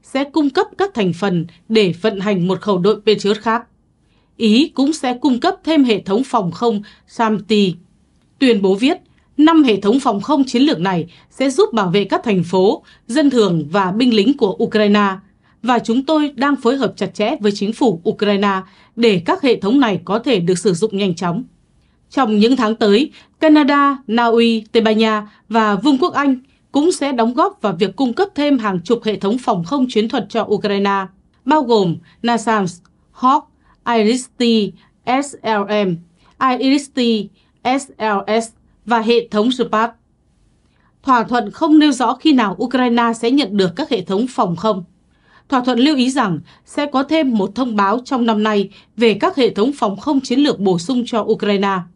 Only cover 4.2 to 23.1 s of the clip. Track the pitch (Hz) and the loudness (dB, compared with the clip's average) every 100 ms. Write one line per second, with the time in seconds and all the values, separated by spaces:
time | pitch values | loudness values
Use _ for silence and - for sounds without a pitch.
4.2 | _ - 220 226 311 - 277 311 254 247 | _ -2 2 2 2 0 -2 -2 -4 -2
5.2 | 302 247 349 370 294 320 254 196 175 202 | -2 0 -2 -4 0 2 2 0 0 -2
6.2 | 269 240 180 - 240 208 - - _ - | 0 -2 -2 -2 -2 -2 -8 -20 _ -4
7.2 | 220 214 - 208 190 165 _ _ _ _ | -2 -2 0 2 2 -2 _ _ _ _
8.2 | _ _ 262 208 190 196 262 359 _ _ | _ _ 2 4 2 2 0 -2 _ _
9.2 | _ - 302 330 269 196 202 262 262 202 | _ 2 4 6 4 2 2 0 0 -2
10.2 | 196 294 262 240 294 220 190 180 160 - | -2 0 0 2 0 0 -2 -2 -6 -12
11.2 | _ - 269 269 427 226 185 196 196 349 | _ -4 -2 2 0 0 0 0 0 -2
12.2 | 254 190 165 190 190 320 - _ - 254 | 0 -2 0 2 2 0 -8 _ -4 0
13.2 | 285 247 202 165 143 196 185 208 254 220 | 2 2 2 0 -2 -2 -2 0 2 2
14.2 | 196 285 202 165 214 214 208 208 202 190 | 0 0 -2 -2 -2 0 2 2 0 -4
15.2 | - _ _ _ 226 240 - 233 269 311 | -14 _ _ _ -2 -2 0 -2 0 0
16.2 | 294 226 285 277 233 269 208 - 190 - | -2 -2 -2 0 0 0 -4 -4 -8 -4
17.2 | 214 311 208 202 202 226 247 170 220 214 | -4 -2 -2 -2 -6 0 0 0 -4 -2
18.2 | 208 196 202 190 185 _ _ - 233 185 | -2 0 0 -2 -6 _ _ 0 2 2
19.2 | 175 370 262 208 190 277 240 175 - 214 | 0 0 0 0 0 2 2 -2 -4 -4
20.2 | 277 208 170 180 214 170 214 196 202 165 | 0 0 0 0 0 0 -2 -2 -4 -2
21.2 | 175 185 262 _ _ _ _ _ _ 285 | -4 -6 -10 _ _ _ _ _ _ -2
22.2 | 226 214 226 262 214 220 214 208 302 | 0 2 2 2 0 0 2 2 0